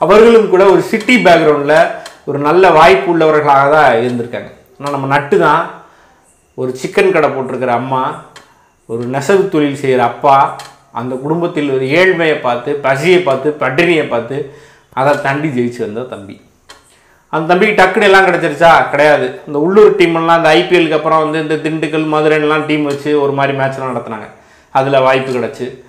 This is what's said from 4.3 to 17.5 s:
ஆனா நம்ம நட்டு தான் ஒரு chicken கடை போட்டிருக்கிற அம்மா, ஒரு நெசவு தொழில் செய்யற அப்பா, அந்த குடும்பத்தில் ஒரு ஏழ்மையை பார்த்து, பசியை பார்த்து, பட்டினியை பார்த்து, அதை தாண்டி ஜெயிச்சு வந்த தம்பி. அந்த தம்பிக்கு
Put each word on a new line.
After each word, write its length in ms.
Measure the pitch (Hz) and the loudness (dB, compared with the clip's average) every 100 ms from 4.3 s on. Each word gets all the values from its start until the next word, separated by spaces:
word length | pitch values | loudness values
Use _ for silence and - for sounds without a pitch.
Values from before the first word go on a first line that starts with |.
| 107 98 - _ _ | -10 -12 -20 _ _
ஆனா 120 | 139 | -8
நம்ம 160 | 143 135 | -6 -2
நட்டு 320 | 139 - 190 | -2 0 0
தான் 240 | 160 156 - - - _ _ _ _ _ _ - | 2 0 -2 -12 -20 _ _ _ _ _ _ -10
ஒரு 140 | 127 | -8
chicken 400 | 127 165 - 190 | -8 -6 0 2
கடை 180 | 165 143 | 2 0
போட்டிருக்கிற 440 | 131 123 127 127 | -2 -8 -6 -2
அம்மா, 300 | 120 131 131 135 147 - - _ _ _ _ _ | -4 -2 -4 -4 -8 -18 -20 _ _ _ _ _
ஒரு 160 | 117 120 | -10 -6
நெசவு 400 | 135 135 202 185 | -6 -2 0 0
தொழில் 320 | 156 147 135 | -2 -2 -2
செய்யற 160 | 135 127 | -2 0
அப்பா, 600 | 120 - 147 135 147 - - _ _ | 0 0 2 2 2 -4 -18 _ _
அந்த 240 | - 127 127 | -12 -10 -8
குடும்பத்தில் 560 | 143 170 170 147 143 | -6 -4 -4 -4 -4
ஒரு 140 | 131 131 | -4 -2
ஏழ்மையை 520 | 156 185 170 165 147 | 0 2 0 -2 -2
பார்த்து, 320 | 123 120 - | -2 -4 -4
பசியை 480 | 143 135 135 165 180 | -4 -2 -2 2 2
பார்த்து, 340 | 143 131 151 147 | 2 -2 -4 -4
பட்டினியை 460 | 131 139 170 160 139 | -4 0 0 0 -2
பார்த்து, 300 | 120 113 135 147 - - _ _ | -4 -6 -10 -10 -16 -20 _ _
அதை 280 | - 135 143 | -4 0 0
தாண்டி 260 | 139 139 156 | -2 -4 -4
ஜெயிச்சு 320 | 123 120 120 | -4 -4 -4
வந்த 220 | 107 107 | -8 -8
தம்பி. 340 | 127 101 98 - _ _ _ - _ _ _ _ _ | -12 -14 -18 -20 _ _ _ -20 _ _ _ _ _
அந்த 140 | 156 | -8
தம்பிக்கு 280 | 160 | 0